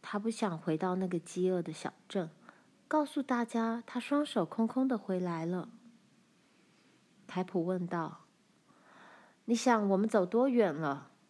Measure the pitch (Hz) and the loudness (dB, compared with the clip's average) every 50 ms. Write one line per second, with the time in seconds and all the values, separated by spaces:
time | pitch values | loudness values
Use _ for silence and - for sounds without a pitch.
0 | - - - 208 202 226 226 - 233 202 170 156 - - 156 156 - 185 180 190 | -12 -4 -6 -2 -2 -2 -2 0 -2 -2 -2 -2 -2 -2 0 0 0 0 0 0
1 | 190 180 180 170 165 - - 180 180 185 185 180 170 165 156 - - - - _ | 0 -2 -2 -4 -4 -6 -4 0 0 2 2 0 -2 -4 -8 -8 -10 -10 -10 _
2 | _ _ - 196 175 160 - _ - - - - _ _ _ _ _ _ - 311 | _ _ -4 -4 -4 -4 -8 _ -20 -20 -20 -20 _ _ _ _ _ _ 2 2
3 | 294 269 - 302 262 - 254 240 233 233 - 233 226 226 226 233 233 - - 247 | 2 2 -2 -4 -2 0 0 0 0 0 0 -2 0 0 -2 -4 -8 -6 -6 -6
4 | 226 - 285 285 294 294 - 226 170 160 - - 226 226 - 254 262 269 247 208 | -2 0 0 0 0 0 0 0 0 0 0 0 0 0 2 0 0 2 0 -2
5 | - - 190 180 180 175 170 165 165 170 180 185 160 - - - - - - - | -2 -2 -2 -2 0 -2 -2 -2 -2 -2 -2 -4 -4 -8 -14 -20 -20 -20 -20 -20
6 | _ _ _ _ _ _ _ _ _ _ _ _ _ _ _ _ _ _ _ _ | _ _ _ _ _ _ _ _ _ _ _ _ _ _ _ _ _ _ _ _
7 | _ _ _ _ - - - 185 185 180 - 185 165 180 185 180 180 175 - 170 | _ _ _ _ -18 -8 -4 -4 -4 -2 0 -2 0 0 0 -2 -2 -2 -2 -4
8 | 160 151 - - - _ _ _ _ _ _ _ _ _ - _ - - - - | -4 -4 -8 -14 -20 _ _ _ _ _ _ _ _ _ -20 _ -20 -20 -20 -20
9 | - - - - - - _ _ _ - 240 226 - 254 240 220 208 196 196 190 | -20 -20 -20 -20 -20 -20 _ _ _ 0 0 2 4 4 4 6 6 4 4 4
10 | 208 220 - 220 180 180 190 226 247 277 247 240 214 180 147 147 160 147 139 139 | 2 4 4 2 2 4 2 2 2 4 4 4 4 4 2 0 -2 -2 -2 -4
11 | 139 - - _ _ | -6 -18 -20 _ _